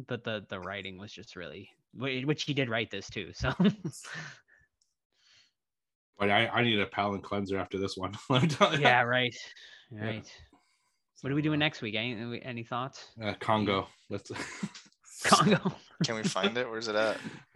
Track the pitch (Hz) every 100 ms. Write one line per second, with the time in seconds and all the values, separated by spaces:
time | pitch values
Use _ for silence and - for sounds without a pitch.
0 | 127 120 117 107 95 98 90 98 98 92
1 | 107 - - 92 82 82 101 _ _ -
2 | 135 131 135 147 - 143 123 113 107 98
3 | - 110 82 - 127 135 185 208 160 -
4 | - 165 151 - _ _ _ _ _ _
5 | _ _ _ _ _ _ _ _ _ _
6 | _ - 101 104 117 113 120 104 95 -
7 | 101 98 - 101 95 98 90 95 98 95
8 | 95 104 - 127 160 135 196 156 135 123
9 | 120 123 123 - - - - - - 107
10 | 107 110 - - - _ _ _ _ _
11 | _ _ 135 143 151 151 151 - 113 107
12 | 120 107 117 120 131 117 117 120 131 -
13 | - - 107 90 - 107 101 98 92 -
14 | _ 101 - 101 - - - - - _
15 | - - - 202 196 180 185 - - -
16 | 156 110 135 95 101 120 123 113 113 107
17 | 110 95 - - -